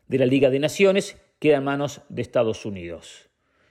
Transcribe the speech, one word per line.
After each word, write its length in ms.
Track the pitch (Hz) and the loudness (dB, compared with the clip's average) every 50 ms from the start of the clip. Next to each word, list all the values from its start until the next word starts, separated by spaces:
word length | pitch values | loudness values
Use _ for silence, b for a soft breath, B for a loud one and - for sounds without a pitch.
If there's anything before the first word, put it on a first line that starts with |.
| _ | _
de 120 | - 127 127 | -4 0 0
la 80 | 131 | 2
Liga 220 | 127 131 139 139 131 | 2 4 4 4 2
de 120 | 131 139 | 2 0
Naciones, 600 | 147 151 - - 196 190 190 196 190 - - - _ _ _ _ | -2 -2 0 2 2 4 4 2 -2 -4 -10 -20 _ _ _ _
queda 160 | - 151 147 | 2 2 2
en 80 | 139 135 | 2 2
manos 380 | 139 139 143 143 139 - - - - | -2 -4 -4 -6 -6 -8 -14 -18 -12
de 140 | - 117 120 | -10 -10 -10
Estados 420 | - - 127 117 110 107 - - | -2 -2 0 0 0 -2 -6 -10
Unidos. 640 | 110 101 92 85 85 82 80 - - - - _ _ _ _ _ _ _ _ _ _ | -12 -12 -10 -12 -12 -14 -16 -16 -20 -20 -20 _ _ _ _ _ _ _ _ _ _